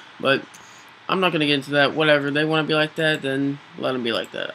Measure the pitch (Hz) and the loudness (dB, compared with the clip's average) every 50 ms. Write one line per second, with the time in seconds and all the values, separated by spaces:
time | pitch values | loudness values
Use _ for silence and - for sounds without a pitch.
0 | - - - - - 131 135 - - - - - - - - - - - - - | -20 -20 -16 -6 0 0 0 0 -2 -8 -20 -20 -20 -20 -20 -20 -20 -20 -20 -20
1 | - - 165 190 185 175 160 165 151 147 147 139 131 139 143 147 139 131 - 143 | -6 -4 -2 0 0 0 0 0 0 2 0 0 -2 -2 2 2 4 4 4 2
2 | 156 151 147 143 139 143 139 147 156 156 160 156 151 151 156 151 151 156 - - | 2 4 4 4 2 0 0 0 0 0 0 0 0 0 2 0 0 0 -2 -2
3 | 160 156 156 151 - 135 135 139 139 139 139 143 - - - - - 131 131 131 | 0 0 0 0 -2 -4 -2 -2 -2 -2 -4 -6 -10 -18 -14 -6 -4 -4 -4 -2
4 | 117 117 110 92 - - - - - - - | -2 -2 -2 -2 -4 -6 -8 -10 -10 -8 -4